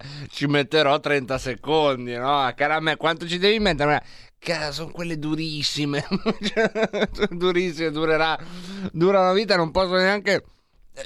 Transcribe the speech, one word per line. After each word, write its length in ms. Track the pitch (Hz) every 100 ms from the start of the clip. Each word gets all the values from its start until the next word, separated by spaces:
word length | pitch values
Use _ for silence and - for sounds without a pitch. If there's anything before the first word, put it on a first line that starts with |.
| 139 147 139
"Ci 160 | - 143
metterò 520 | 143 135 156 139 151
trenta 380 | 147 143 127 131
secondi, 800 | 131 110 139 156 147 127 123 120
no? 340 | 131 143 127
Carame-, 440 | 117 147 156 160 147
quanto 280 | 139 160 170
ci 80 | 175
devi 220 | 202 220
mettere?" 440 | 208 143 147 143 - - - _
"Ca-, 360 | - 160 151
son 180 | 139 160
quelle 260 | - 170 160
durissime." 880 | 151 156 160 151 - 143 147 143
<laughs> 80 | - 190 220 202 202 220 220 - 220 202 208
Sono 140 | - 202 175
durissime, 540 | 180 175 180 156 165
durerà, 460 | 151 160 156 160 147 170 175 180 196 185
dura 300 | 160 185 196
una 100 | 185
vita, 240 | 190 208 185
non 160 | 160
posso 220 | 180 185
neanche, 500 | 185 190 202 202 175 - - _ _ -
è, 140 | -